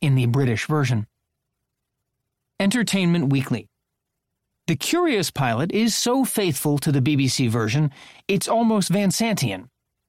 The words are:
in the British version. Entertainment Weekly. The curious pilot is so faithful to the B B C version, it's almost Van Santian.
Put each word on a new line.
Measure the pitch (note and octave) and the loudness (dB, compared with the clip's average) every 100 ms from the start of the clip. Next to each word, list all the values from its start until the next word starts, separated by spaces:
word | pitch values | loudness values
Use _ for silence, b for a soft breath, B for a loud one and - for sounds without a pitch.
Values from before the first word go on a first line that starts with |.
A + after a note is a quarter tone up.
in | D3+ | 0
the | C3 A#2+ | 2 2
British | B2+ C3+ A2 - | 2 0 0 -2
version. | D#3 C3 A2+ G#2 _ _ _ _ _ _ _ _ _ _ _ _ _ _ - | 0 0 -2 -4 _ _ _ _ _ _ _ _ _ _ _ _ _ _ -2
Entertainment | G3 B3 G#3+ G3 F3+ E3+ C#3 | 0 0 0 0 2 2 2
Weekly. | C3+ C3 A2+ - _ _ _ _ _ _ _ _ _ - | 0 0 -4 -6 _ _ _ _ _ _ _ _ _ -4
The | E3 | -4
curious | - E4 F4 G#3+ D#3 | -2 0 2 0 -2
pilot | - C3 A2+ E3+ | -2 -2 0 -2
is | G#3 A3+ - | 0 0 0
so | A#3+ C4 | 0 0
faithful | B3+ - F#3+ C#3 D3+ D3 | 0 0 -2 0 0 0
to | D#3+ | 0
the | C#3 | 0
B | C3 D3 | 2 2
B | C3+ | 0
C | - B2 | 0 0
version, | A#2 G#2+ C3 D3+ B B B - | 0 0 0 -2 B B B -4
it's | G3 - | -2 0
almost | A3+ A#3 G#3+ F3+ | 0 2 2 0
Van | F#3+ G3 | 0 0
Santian. | - A3+ F#3+ G#2 F#2+ - _ _ _ | 0 -2 -2 -2 -6 -12 _ _ _